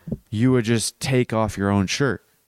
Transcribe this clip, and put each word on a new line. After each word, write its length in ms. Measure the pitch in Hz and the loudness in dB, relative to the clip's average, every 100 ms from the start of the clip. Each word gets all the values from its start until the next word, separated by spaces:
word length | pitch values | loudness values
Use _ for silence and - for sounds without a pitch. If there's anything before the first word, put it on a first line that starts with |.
| - - - | -12 -12 -8
you 240 | 107 127 | 0 2
would 140 | 127 110 | 2 2
just 340 | 117 - - | 0 -2 -6
take 320 | - 127 120 | -2 0 0
off 240 | 110 107 - | -2 -2 0
your 140 | 101 | 0
own 160 | 101 190 | 2 0
shirt 360 | - 139 90 - _ | 0 -2 -2 -8 _